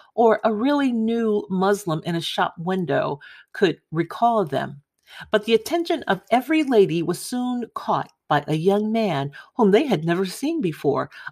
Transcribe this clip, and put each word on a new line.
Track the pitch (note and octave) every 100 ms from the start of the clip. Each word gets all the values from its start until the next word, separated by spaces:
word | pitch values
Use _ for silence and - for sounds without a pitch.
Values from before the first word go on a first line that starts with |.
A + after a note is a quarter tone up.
| -
or | - A3+ G#3+
a | A3
really | G#3+ C4+ D4 C#4
new | A3+ A3 A#3 A3 G#3 -
muslin | F#3 F#3+ G3+ E3+ D#3+
in | E3+
a | E3+
shop | - - F3 -
window | E3+ F#3+ D#3 C3+ C#3+ C#3+ - - _
could | - F3+ - _
recall | D#3+ E3 - A#3+ A3
them. | D#3+ C3 C3+ C#3 _ _ _ - -
But | G#3+ A3+
the |
attention | A3 - E4+ E4+ D#4
of | - F#3+ -
every | B3 B3+ D#4
lady | C4+ A3+ F3 E3+
was | D#3 F3+
soon | - B3 B3 B3 A3
caught | - - D#3 - _ -
by | D3 C#3+
a |
young | D#3 F3+ G3+ G#3+
man | A3+ G#3 C#3+ C#3+ - - -
whom | G#3
they | G#3
had | D4+ E3+
never | D#3+ F3
seen | F#3 - C#4+ E4
before, | F#3 D3 C#3+ C3+ C3+ - -